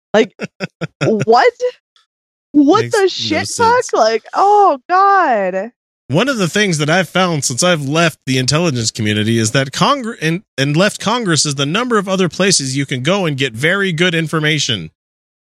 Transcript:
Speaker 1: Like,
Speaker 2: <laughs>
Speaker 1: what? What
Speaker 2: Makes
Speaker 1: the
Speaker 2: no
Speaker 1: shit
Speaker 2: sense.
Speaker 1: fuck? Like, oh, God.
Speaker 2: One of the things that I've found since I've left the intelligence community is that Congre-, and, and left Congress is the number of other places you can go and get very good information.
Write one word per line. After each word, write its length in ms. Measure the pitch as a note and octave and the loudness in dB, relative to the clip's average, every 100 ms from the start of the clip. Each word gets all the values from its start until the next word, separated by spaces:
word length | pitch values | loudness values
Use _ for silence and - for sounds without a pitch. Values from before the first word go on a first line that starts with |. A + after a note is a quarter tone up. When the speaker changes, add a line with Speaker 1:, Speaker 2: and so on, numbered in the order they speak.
| _ | _
Speaker 1:
Like, 200 | G#3 A3 _ G#3+ _ F#3+ | 0 0 _ -14 _ -14
Speaker 2:
<laughs> 320 | _ E3 _ | _ -14 _
Speaker 1:
what? 500 | C#3+ G#3+ G#3+ A#3+ A#4+ - B4 - _ _ _ _ _ _ _ | 0 0 4 4 4 0 -6 -6 _ _ _ _ _ _ _
What 300 | D4 C#4 G4+ | 2 4 2
Speaker 2:
Makes 120 | A4+ A4 | 0 0
Speaker 1:
the 60 | |
Speaker 2:
no 60 | F#4+ | 0
Speaker 1:
shit 400 | - - D#4 G4 | -2 -4 -4 -4
Speaker 2:
sense. 400 | - A4+ B4 - | 0 2 2 0
Speaker 1:
fuck? 100 | F#4+ | 2
Like, 240 | A3 A3+ - | 2 0 -4
oh, 460 | - G4 G#4 F#4+ C#4 - | 0 4 4 4 2 -2
God. 840 | F#4 G4 G4 D#4+ A3 F#3+ F#3 A3 _ _ _ - | 2 4 2 2 0 -2 -4 -8 _ _ _ -2
Speaker 2:
One 220 | D3 B3+ | 0 0
of 80 | A#3+ | 0
the 100 | F3 | -2
things 300 | G3+ G#3 D3+ | 0 0 0
that 120 | D3 | 0
I've 200 | F3+ F3 | 0 0
found 340 | F3+ F#3 D#3 | 0 0 0
since 200 | - A#2+ | -4 0
I've 220 | F3+ E3+ C#3 | 0 0 0
left 320 | D#3 E3 - - | 0 0 -2 -4
the 120 | C3 | -2
intelligence 540 | B2+ D3+ F3 B2 A2 | 0 0 0 -2 -4
community 480 | - G#2+ G#2 G#2+ A2+ | -4 -2 0 0 0
is 120 | A2 | 0
that 200 | C#3 C3+ | 0 -2
Congre-, 460 | - G3+ C#4+ A3+ A#3+ | 0 0 0 -4 -4
and, 220 | D#3 E3+ - - | -4 -4 -6 -4
and 200 | C#3 D3 | 0 2
left 240 | G3+ - | 0 0
Congress 440 | F#3+ A#3+ G#3 D3+ D#3 | -4 -2 0 0 -2
is 100 | C#3 | -4
the 100 | C#3+ | -4
number 320 | F#3+ B3+ A3 | -2 0 -2
of 100 | G3 | 0
other 220 | F#3+ F3+ | -2 -2
places 480 | - F#3+ - C3+ C3+ | 0 0 0 -2 -6
you 80 | C3+ | -4
can 180 | C3 | -4
go 220 | C3 G3+ E3+ | -2 0 -2
and 100 | C#3 | -2
get 140 | C#3 | -4
very 400 | A2 D#3 G3 F#3+ | -2 -2 0 -2
good 240 | D#3+ F3+ E3 | 0 0 0
information. 720 | D#3+ D#3+ D3+ D#3 - G#2+ D#2+ _ _ _ _ _ _ | -2 -2 0 -2 -2 -4 -8 _ _ _ _ _ _